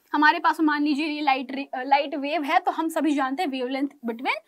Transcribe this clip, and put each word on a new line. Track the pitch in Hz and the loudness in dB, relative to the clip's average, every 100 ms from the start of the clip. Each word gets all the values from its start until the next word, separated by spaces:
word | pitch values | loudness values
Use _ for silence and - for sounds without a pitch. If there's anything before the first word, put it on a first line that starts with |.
| _ | _
हमारे | 294 302 330 | 4 4 4
पास | 339 320 | 2 2
में | 302 | 2
मान | 294 | 2
लीजिए | 294 277 311 | 0 0 -2
ये | 294 | -2
लाइट | 294 269 262 | 0 0 -2
रे, | 269 277 | -8 -6
अ, | 262 | -6
लाइट | 269 277 294 302 | 2 2 2 -4
वेव | 277 330 | -4 -2
है, | 285 370 | 0 0
तो | 381 | 0
हम | 320 330 | -2 -2
सभी | 320 302 285 | 0 0 0
जानते | 262 269 | -2 -2
हैं | 339 | -4
wavelength | 262 247 269 277 - 233 | -4 -4 -4 -4 -6 -8
between | 233 349 605 | -6 -4 -6